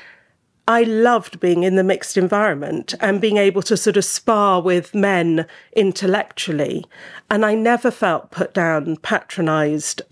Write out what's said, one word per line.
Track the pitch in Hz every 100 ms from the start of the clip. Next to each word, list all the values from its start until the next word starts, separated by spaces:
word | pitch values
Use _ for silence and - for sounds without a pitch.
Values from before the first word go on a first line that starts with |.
| - - _ _ _ _ -
I | 233
loved | 226 220 240 233 - 170
being | 180 170
in | 185 190
the |
mixed | 190 185 - 196
environment | 180 208 214 143 143 160 - -
and | - 196
being | 220 208
able | 196 185
to | - 202
sort | 214 196
of | -
spar | - - 214 202 180
with | 175 175 170 208
men | 202 185 170 160 160 - -
intellectually. | - 196 180 190 202 - - - 151 143 - - - - - -
And | 208 214
I |
never | 220 226 240 247
felt | - 190 156 -
put | 165 -
down, | 190 165 156 156 156
patronised, | - 214 - - 160 156 151 151 - - -